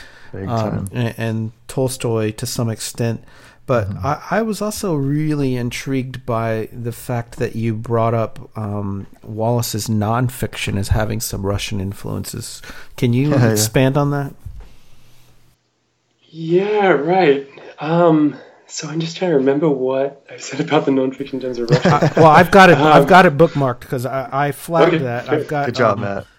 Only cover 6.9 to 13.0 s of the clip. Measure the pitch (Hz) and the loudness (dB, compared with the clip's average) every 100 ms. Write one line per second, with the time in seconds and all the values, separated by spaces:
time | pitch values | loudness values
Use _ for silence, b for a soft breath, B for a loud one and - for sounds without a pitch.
6.9 | 113 - 123 113 - 113 113 113 107 113 | -10 -6 -6 -6 -6 -6 -2 -4 -4 -2
7.9 | 117 113 113 110 - - 113 107 104 101 | 0 0 0 -2 -8 -14 -10 -8 -6 -6
8.9 | 98 - - 110 107 113 120 117 110 107 | -8 -10 -16 -12 -4 -2 0 -2 -6 -2
9.9 | 110 104 117 123 - 110 - - 101 98 | -2 0 0 -2 -4 -6 -6 -4 -4 0
10.9 | 110 107 107 - 104 98 101 - 101 98 | 0 0 -4 -6 -6 -4 -4 -4 -6 -6
11.9 | 104 107 104 98 - - - B B B | -8 -8 -8 -8 -12 -12 -14 B B B
12.9 | - | -2